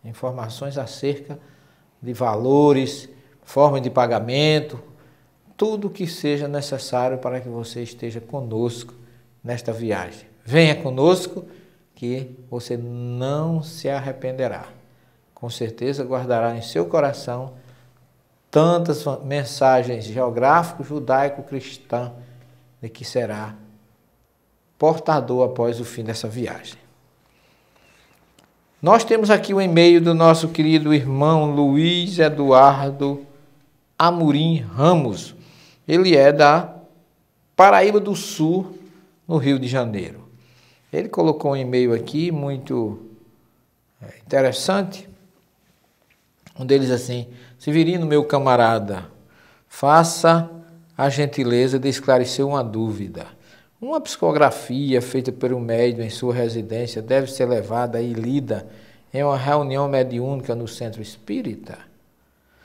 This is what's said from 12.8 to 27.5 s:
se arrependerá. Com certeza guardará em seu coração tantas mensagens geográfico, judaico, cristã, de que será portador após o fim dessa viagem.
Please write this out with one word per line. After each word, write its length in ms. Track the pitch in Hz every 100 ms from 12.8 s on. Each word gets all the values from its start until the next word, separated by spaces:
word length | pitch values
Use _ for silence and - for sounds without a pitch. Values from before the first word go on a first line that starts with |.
| 120 120 123 120 131 147 160 165
se 260 | 151 - 139
arrependerá. 760 | 139 135 131 131 131 123 - - - _ _ _ _ _
Com 140 | _ 120
certeza 560 | - 113 - 127 143
guardará 500 | 127 131 123 117 117
em 60 | 117
seu 240 | - 165
coração 680 | 170 165 143 143 - 123 131 - - _ _ _ _ _ _ _ _
tantas 540 | 147 160 175 165 147 143 131
mensagens 840 | 139 143 131 - 135 127 123 120
geográfico, 800 | 107 110 127 117 131 165 170 -
judaico, 580 | 135 147 123 131 139 143
cristã, 680 | - 135 - - _ 120 123 - - - _ _ _ _
de 80 | 110
que 140 | -
será 500 | 120 127 113 107 107 - - _ _ _ _ _ _ _ _ _ _ _
portador 720 | 151 160 - 151 123 127 170
após 320 | 127 120 117
o 40 | 117
fim 180 | -
dessa 240 | 110 110 113
viagem. 480 | 117 117 87 - - _ _ _ _ _ _ _